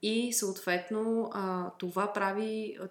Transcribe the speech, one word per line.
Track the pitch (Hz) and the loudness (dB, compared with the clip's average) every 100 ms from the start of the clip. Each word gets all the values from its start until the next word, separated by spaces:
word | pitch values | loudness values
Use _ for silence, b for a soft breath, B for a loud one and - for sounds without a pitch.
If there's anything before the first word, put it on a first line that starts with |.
И | 208 220 240 | 0 2 2
съответно, | 233 196 190 185 180 180 220 226 226 220 | 2 0 -2 0 0 0 0 2 2 0
а, | 202 190 185 180 - | -2 0 0 -2 -4
това | 180 185 208 | -2 0 0
прави, | 202 196 202 220 220 214 - 185 | 2 0 2 0 -2 -4 -6 -8